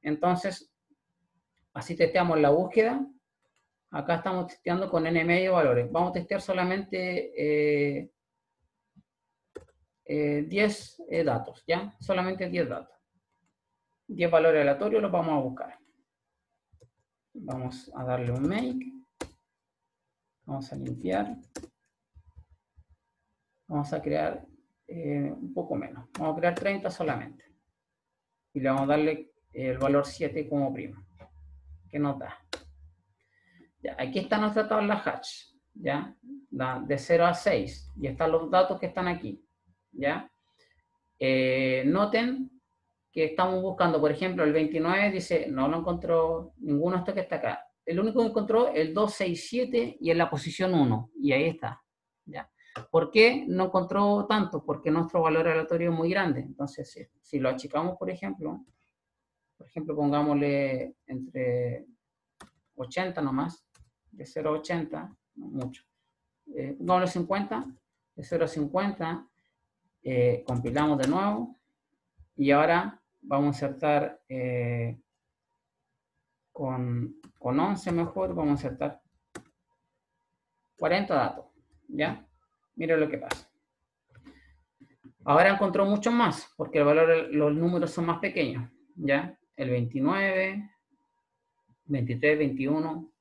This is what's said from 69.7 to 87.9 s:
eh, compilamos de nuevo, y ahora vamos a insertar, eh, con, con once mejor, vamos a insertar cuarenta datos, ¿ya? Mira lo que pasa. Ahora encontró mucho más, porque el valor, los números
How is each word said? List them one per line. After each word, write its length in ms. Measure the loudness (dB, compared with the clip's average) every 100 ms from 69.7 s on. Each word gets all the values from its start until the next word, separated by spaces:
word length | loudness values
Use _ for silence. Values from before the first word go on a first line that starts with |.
| _ _ _
eh, 420 | -2 2 4 2 -2
compilamos 500 | -2 0 2 2 2
de 100 | 2
nuevo, 520 | 2 2 -2 -4 -10 _ _ _ _ _ _ -20 0
y 160 | 4
ahora 480 | 6 6 4 0 -10 _ _
vamos 240 | -2 0 2
a 40 |
insertar, 720 | 0 -4 -2 2 2 0 -8 _
eh, 720 | -6 -2 -2 -2 -2 -4 -6 _ _ _ _ _ _ _ _ _ _ _ _ _ _ _
con, 640 | -8 -4 -2 -2 -2 -4 -10 -20 _
con 220 | -2 0
once 320 | 2 0 -2
mejor, 420 | -2 -2 -2 -4
vamos 160 | 0 0
a 40 |
insertar 480 | 0 -2 -4 -6 -6 _ _ _ -20 _ _ _ _ _ _ _ _ _ _ _ _ _ _
cuarenta 340 | 0 0 2
datos, 320 | 0 0 -4 -16 _ _ _ _
¿ya? 400 | -4 -2 -4 -14 _ _ _ _ -8
Mira 220 | 0 2
lo 100 | 2
que 120 | -2
pasa. 280 | -8 -10 -10 _ _ _ _ _ _ -20 -20 -20 _ _ _ _ _ _ -20 _
Ahora 260 | 4 6 6
encontró 360 | 4 2 2 2
mucho 260 | 2 2
más, 400 | 4 2 0 -10 -10
porque 220 | -2 2
el 60 | 6
valor, 420 | 6 6 4 2
los 220 | 2 2
números 380 | 2 2 0 -2